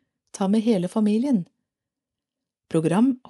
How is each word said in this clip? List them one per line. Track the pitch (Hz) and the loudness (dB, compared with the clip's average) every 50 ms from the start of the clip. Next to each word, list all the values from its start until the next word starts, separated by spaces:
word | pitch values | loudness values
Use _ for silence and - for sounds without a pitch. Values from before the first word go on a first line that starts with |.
| _ _ _ _ _ _ | _ _ _ _ _ _
Ta | - - 202 190 | -8 -4 -2 0
med | 202 226 | 0 0
hele | 208 233 226 185 175 185 | 2 0 0 0 -2 -4
familien. | - 226 214 208 208 220 240 294 262 190 170 - _ _ _ _ _ _ _ _ _ _ _ _ _ _ _ _ _ _ _ _ _ _ _ - | -2 0 0 0 0 0 0 0 0 -2 -2 -4 _ _ _ _ _ _ _ _ _ _ _ _ _ _ _ _ _ _ _ _ _ _ _ -6
Program, | - 165 160 160 165 202 240 269 247 - - - | -4 -2 0 0 0 2 2 2 0 -2 -6 -6